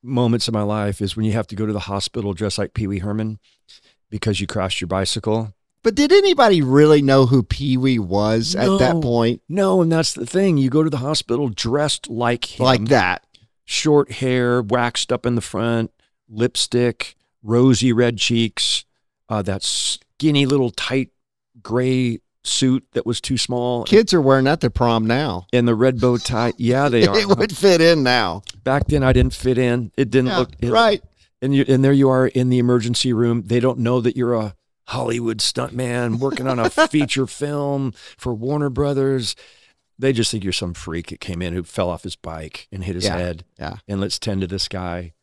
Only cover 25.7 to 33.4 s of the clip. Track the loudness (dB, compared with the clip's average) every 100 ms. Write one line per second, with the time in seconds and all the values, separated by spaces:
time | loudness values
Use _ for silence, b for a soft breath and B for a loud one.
25.7 | 4 2 2 2 0 -2 -2 -2 0 0
26.7 | 2 2 4 4 2 2 0 0 2 4
27.7 | 6 6 4 2 2 0 -6 -12 -8 -2
28.7 | 0 0 2 4 4 2 0 -2 0 0
29.7 | 0 -4 -4 0 2 2 -2 -4 -4 0
30.7 | 2 2 0 -6 _ _ _ 0 2 4
31.7 | 4 4 4 4 4 2 0 2 2 2
32.7 | 2 0 -2 -2 0 0 0